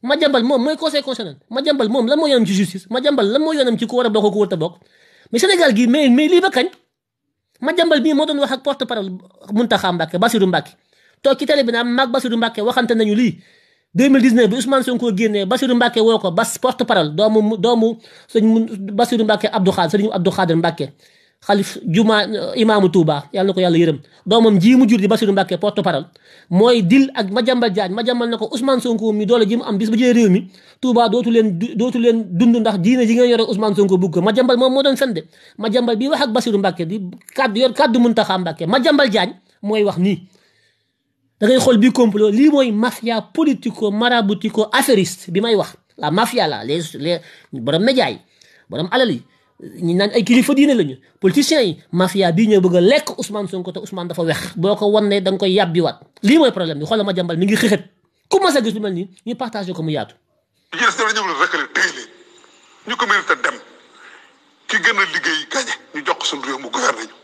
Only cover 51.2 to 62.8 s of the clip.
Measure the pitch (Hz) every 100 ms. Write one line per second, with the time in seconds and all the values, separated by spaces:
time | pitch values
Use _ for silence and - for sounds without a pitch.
51.2 | 190 277 277 311 220 151 _ 170 185 190
52.2 | 185 165 220 208 185 175 180 285 - -
53.2 | - 208 202 190 180 175 - 190 175 170
54.2 | 165 151 - - 180 202 208 214 208 202
55.2 | 190 190 196 185 190 165 160 - _ _
56.2 | 202 302 277 202 170 147 151 226 202 185
57.2 | 175 165 196 214 226 196 - _ _ _
58.2 | _ 381 381 285 226 214 208 180 185 _
59.2 | - 240 247 220 185 170 160 151 101 -
60.2 | _ _ _ _ _ 160 240 254 220 214
61.2 | 190 147 180 - 143 - 185 139 117 -
62.2 | _ _ _ _ _ _